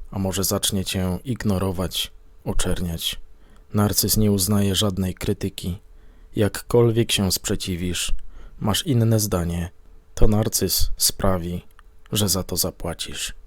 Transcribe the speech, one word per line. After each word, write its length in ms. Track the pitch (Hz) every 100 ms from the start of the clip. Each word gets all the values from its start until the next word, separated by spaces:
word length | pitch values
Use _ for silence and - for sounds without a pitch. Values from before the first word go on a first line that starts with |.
| -
a 80 | 98
może 260 | 95 92
zacznie 400 | 95 101 - 98
cię 340 | 90 95 92 90
ignorować, 880 | - 117 107 92 95 92 90 - - - - -
oczerniać. 760 | - 95 - 87 90 82 - - - - - - -
Narcyz 420 | 107 104 95 104 -
nie 160 | 107
uznaje 420 | 101 90 104 98
żadnej 400 | 92 107 95 92
krytyki. 640 | - - 101 98 - 87 92 - - - - - -
Jakkolwiek 760 | 101 - - 120 117 113 117
się 200 | - 95
sprzeciwisz, 800 | - - 98 - 85 90 85 - - - - - -
masz 260 | 107 - 175
inne 340 | 117 113 110
zdanie, 500 | 104 92 85 85 85 - - - -
to 140 | - 107
narcyz 640 | 107 110 - 95 - - -
sprawi, 720 | - - 98 92 85 87 - - - - -
że 160 | 107 101
za 140 | 95
to 140 | 87 87
zapłacisz. 800 | 87 - 85 80 - - - -